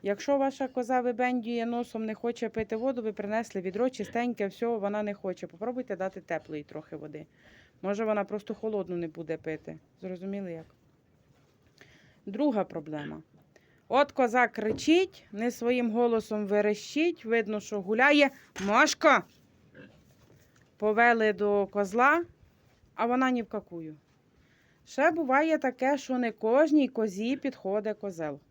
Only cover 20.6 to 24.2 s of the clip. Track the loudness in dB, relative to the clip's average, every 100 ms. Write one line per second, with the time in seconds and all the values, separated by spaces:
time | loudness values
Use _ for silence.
20.6 | _ _ 0 6 6 6 2 2 2 2
21.6 | 0 -2 0 4 4 4 0 _ _ _
22.6 | _ _ _ -4 0 2 2 0 -4 -10
23.6 | -10 -14 -14 -16 _ _